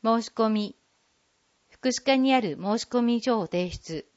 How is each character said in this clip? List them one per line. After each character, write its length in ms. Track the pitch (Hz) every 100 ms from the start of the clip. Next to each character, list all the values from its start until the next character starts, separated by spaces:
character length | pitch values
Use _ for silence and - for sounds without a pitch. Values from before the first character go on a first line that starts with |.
申 180 | 220 226
し 80 | 220
込 200 | - 220
み。 260 | 214 208 - _ _ _ _ _ _ _ _ _
福 200 | _ 262
祉 140 | 240
課 120 | - 269
に 180 | 262
あ 60 | 262
る 160 | 220 147
申 240 | 185 220
し 60 | -
込 160 | 247
み 200 | 240 240
書 180 | 240 233
を 80 | 170
提 220 | 175 180
出。 380 | - - 160 -